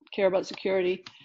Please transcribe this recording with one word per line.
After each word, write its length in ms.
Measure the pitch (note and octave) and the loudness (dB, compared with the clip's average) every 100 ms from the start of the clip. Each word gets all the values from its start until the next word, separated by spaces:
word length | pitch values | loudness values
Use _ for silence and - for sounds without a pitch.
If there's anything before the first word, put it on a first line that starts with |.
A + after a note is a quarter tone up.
| - | -10
care 120 | - G3 | 0 2
about 200 | F#3 - | 2 -2
security 560 | - G3+ F#3+ F3+ F#3 - - | -6 -2 0 2 -2 -6 -20